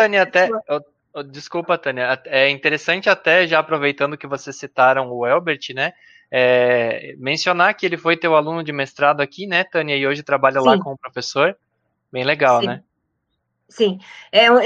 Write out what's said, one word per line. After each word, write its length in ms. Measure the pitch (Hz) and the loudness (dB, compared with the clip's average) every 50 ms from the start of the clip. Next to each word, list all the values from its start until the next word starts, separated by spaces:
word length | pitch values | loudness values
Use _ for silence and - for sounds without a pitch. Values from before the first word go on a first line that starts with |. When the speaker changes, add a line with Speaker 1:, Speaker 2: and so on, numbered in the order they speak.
| 220 | 2
Speaker 1:
Tânia, 160 | 214 202 196 185 | 4 4 2 2
até, 240 | - - 180 185 185 | 2 2 2 2 2
Speaker 2:
professor. 160 | 226 220 - - 147 147 143 _ _ _ _ _ - | 0 -4 -6 -6 -6 -6 -6 _ _ _ _ _ -14
Speaker 1:
eu, 80 | 156 | -14
eu, 20 | 143 | -14
desculpa, 540 | 139 135 147 143 - - 175 175 175 175 165 | -14 -16 -20 -14 -10 -8 -6 -2 -2 -2 -2
Tânia, 340 | - 143 131 127 123 123 | -2 -4 -4 -2 -2 -2
at-, 160 | 131 127 - - | -2 -4 -4 -2
é 200 | 139 135 135 143 | 0 2 2 2
interessante 600 | 139 135 - 123 151 147 - - 170 190 196 208 | 0 0 -2 -2 -2 -2 -2 -4 -4 -2 2 0
até, 360 | 190 185 - 160 160 185 180 160 | 0 2 2 2 2 4 2 2
já 120 | 160 156 | 2 0
aproveitando 580 | 156 156 160 151 143 143 143 143 143 143 151 147 | 0 0 -2 -2 -2 -2 -2 -2 -4 -4 -4 -8
que 100 | - 139 | -10 -10
vocês 280 | 139 135 - 143 135 | -10 -10 -10 -10 -16
citaram 540 | - - 139 _ - 127 127 131 135 135 123 | -14 -16 -6 _ 2 4 4 4 2 -2 -4
o 140 | 123 120 120 | -6 -4 -2
Elbert, 340 | 120 135 170 175 170 151 135 - - 123 | 0 0 0 0 -2 -6 -6 -8 -10 -8
né, 180 | 135 139 170 - _ _ _ _ _ _ - | -6 -6 -6 -6 _ _ _ _ _ _ -4
é... 840 | - 131 127 123 127 123 123 123 123 120 117 117 110 - - 135 139 139 | 0 2 2 4 4 4 4 2 2 2 0 -2 -4 -6 -10 -14 -16 -10
mencionar 540 | 127 135 151 156 - 185 180 175 175 202 208 | -6 -6 -4 -2 -2 -2 0 2 2 0 0
que 100 | - - | -2 -4
ele 120 | 180 170 156 | -6 -6 -4
foi 200 | - 165 165 165 | -2 -2 -2 0
teu 180 | 170 170 160 | 0 2 2
aluno 280 | 156 147 156 165 165 160 | 2 2 0 -4 -8 -8
de 80 | 151 | -8
mestrado 500 | 143 143 139 135 - - 143 143 151 147 | -6 -6 -6 -8 -4 0 0 0 2 0
aqui, 240 | 139 139 - - 190 | -2 -6 -8 -12 -8
né, 180 | 202 180 175 185 | -4 -2 -2 -2
Tânia, 320 | 180 - 170 156 151 143 139 | -2 -2 -4 -4 -2 -2 -2
e 100 | 135 135 | -2 -2
hoje 160 | 143 147 147 | -2 -4 -4
trabalha 380 | - 143 135 135 135 135 139 | -4 -2 0 2 0 2 2
lá 120 | 131 127 131 | 2 4 2
Speaker 2:
Sim. 60 | 185 | 2
Speaker 1:
com 120 | - 143 139 | 0 -6 -12
o 40 | 131 | -14
professor. 580 | - 127 - 127 120 - - 139 147 175 196 _ _ _ _ _ _ _ _ _ _ _ | -14 -14 -12 -10 -10 -6 -2 0 0 0 -2 _ _ _ _ _ _ _ _ _ _ _
Bem 120 | - 127 127 | -8 -6 -4
legal, 380 | 135 151 147 143 127 123 117 | -4 -2 0 2 2 2 2
Speaker 2:
Sim. 60 | 117 120 | 0 -2
Speaker 1:
né? 160 | 123 - - _ _ _ _ _ _ _ _ _ _ _ _ _ _ _ _ _ | -6 -8 -12 _ _ _ _ _ _ _ _ _ _ _ _ _ _ _ _ _
Speaker 2:
Sim. 300 | - - 226 202 185 190 - - - - - - | -4 -2 0 0 -2 -4 -12 -20 -20 -20 -14 -4
É, 140 | - 202 233 233 240 247 214 | 0 2 4 4 4 4 4